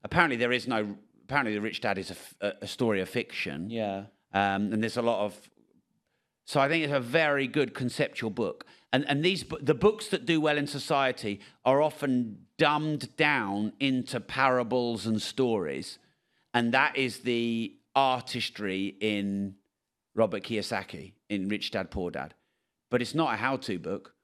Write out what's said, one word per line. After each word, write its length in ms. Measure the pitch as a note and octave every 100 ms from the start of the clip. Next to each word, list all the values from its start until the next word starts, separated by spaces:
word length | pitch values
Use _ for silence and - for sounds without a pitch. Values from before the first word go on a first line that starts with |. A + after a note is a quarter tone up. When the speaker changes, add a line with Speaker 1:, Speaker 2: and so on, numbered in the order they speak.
Speaker 1:
Apparently 340 | - E3+ E3 A#2+
there 140 | A#2+
is 160 | B2 A#2+
no, 300 | A2+ G#2 G2+ _ _
apparently 300 | - C#3 A#2
the 80 | G#2
Rich 200 | G#2+ -
Dad 160 | A2 G2
is 100 | F#2+
a 40 |
f-, 220 | F2+ - -
a, 100 | G2+ -
a 40 | G2+
story 320 | - A#2 G2+
of 60 | F#2
fiction. 600 | A#2+ - - - C#2+ F#2+
Speaker 2:
Yeah. 360 | A#2 G#2+ G2 G#2 _ _
Speaker 1:
Um, 400 | F#2+ G2+ G2 G#2
and 80 | G#2+
there's 160 | A2+ B2
a 40 |
lot 200 | A#2 G#2+
of, 160 | G#2 - - _ _ _ _ _ _ _ _ _ -
so 140 | D3
I 80 | C#3
think 160 | E3
it's 100 | D3+
a 60 | C#3
very 480 | A#2+ D3+ D#3 C#3+ C3+
good 260 | D3 B2 -
conceptual 560 | B2 - C#3+ - A2+
book. 340 | G2+ G2 - - - _
And, 160 | C3 C#3+
and 160 | C#3+
these, 200 | E3+ F#3+
bu-, 160 | - D#3+
the 120 | C#3+ D3
books 320 | G3 G#3+ -
that 160 | F3+ -
do 160 | D#3+
well 160 | D3+ D3
in 80 | C#3+
society 720 | C#3+ - C#3+ C3 B2+ A2 G2+ - _
are 180 | B2+ C#3
often 580 | D3+ - C#3+ B2+ A#2 G2+ - -
dumbed 580 | D#3 D3+ D#3 D3 - -
down 560 | D3 C#3 G#2 G2+ G#2+ -
into 400 | C#3 B2+ - B2
parables 840 | - C3 C3+ B2+ A#2 B2+ A#2+ A2+ G#2+
and 160 | A2
stories. 800 | - - B2+ A2 D#2+ C#2 - - _ _ _ _ _
And 200 | A#2+ A#2
that 240 | C3 D3 -
is 220 | C3 A2
the 560 | B2 A#2+ A#2 A2+ A2+ - _ C#3
artistry 1000 | C3+ B2+ A2+ B2 - - G2+ F#2+ G2 F#2+
in 560 | G#2+ G#2 G2+ G2 G2 G2 _ _ _ _ _ -
Robert 280 | A2 G2+
Kiyosaki, 720 | - A2 G2 G#2 G2 D2+ F2+ _ _
in 180 | G#2 F#2+
Rich 220 | G#2 -
Dad, 200 | G#2+ F#2+
Poor 180 | - F2
Dad. 220 | D#2 C#2+ - _ _ _ _ _
But 120 | A#2+
it's 140 | A#2+ D3
not 180 | D#3
a 40 | G#2+
how-to 420 | B2+ C3+ - F#2
book. 340 | D#2+ G2 - _